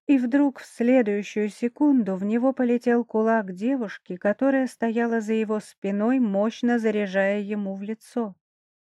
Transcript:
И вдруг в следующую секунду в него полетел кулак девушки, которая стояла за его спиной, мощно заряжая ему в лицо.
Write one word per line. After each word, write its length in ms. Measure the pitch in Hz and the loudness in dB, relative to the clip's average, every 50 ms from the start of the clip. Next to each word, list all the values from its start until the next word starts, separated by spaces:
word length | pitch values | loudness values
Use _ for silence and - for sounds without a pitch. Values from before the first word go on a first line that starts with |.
| _ | _
И 120 | - 285 262 | 2 2 2
вдруг 400 | 240 240 233 285 285 277 262 - | 2 2 2 2 2 2 0 -4
в 80 | - | -14
следующую 840 | - - - 233 240 254 262 240 202 202 208 196 - - 214 208 208 | -20 -6 -2 2 4 4 4 4 2 0 -4 -4 -6 -4 -4 -4 -4
секунду 680 | 190 - - 240 - - 294 294 277 254 214 196 190 | -4 -4 -6 -6 -2 0 2 2 4 2 2 0 -2
в 80 | 185 190 | -4 -2
него 280 | 202 220 240 240 269 262 | -2 0 0 0 0 0
полетел 520 | - 254 240 240 240 - 240 240 240 233 | 0 0 0 0 0 2 2 0 0 0
кулак 480 | - - 220 220 220 226 226 214 190 185 | 0 -2 0 2 2 2 2 0 -2 -8
девушки, 640 | 180 208 247 277 262 233 196 - - - _ 185 | -4 -2 -2 -2 -2 -4 -6 -10 -14 -12 _ -12
которая 500 | 180 - 202 208 - 254 277 269 269 262 | -4 -2 -2 0 2 2 2 2 2 0
стояла 540 | 240 - - 233 233 220 233 233 233 226 226 | -2 -4 -4 -4 -2 0 0 0 0 0 -2
за 140 | 214 208 220 | -2 0 -2
его 260 | 220 220 208 214 214 | -2 0 -2 -2 -6
спиной, 580 | - - - _ - 196 196 202 208 233 262 269 | -6 -10 -18 _ -6 -4 -2 0 0 2 2 2
мощно 600 | 247 214 196 196 208 226 - - - 240 240 240 | 2 2 2 0 0 0 -2 -2 0 0 0 2
заряжая 600 | 220 226 208 208 208 190 185 196 196 196 202 208 | 2 0 0 0 -2 -2 0 0 2 2 0 -2
ему 360 | 202 196 214 208 202 196 196 | -4 -4 -6 -6 -6 -6 -8
в 60 | 196 202 | -8 -8
лицо. 520 | 202 220 - - - - 247 233 208 185 - _ _ _ _ _ _ _ _ | -10 -10 -10 -12 -8 -6 -6 -6 -6 -8 -14 _ _ _ _ _ _ _ _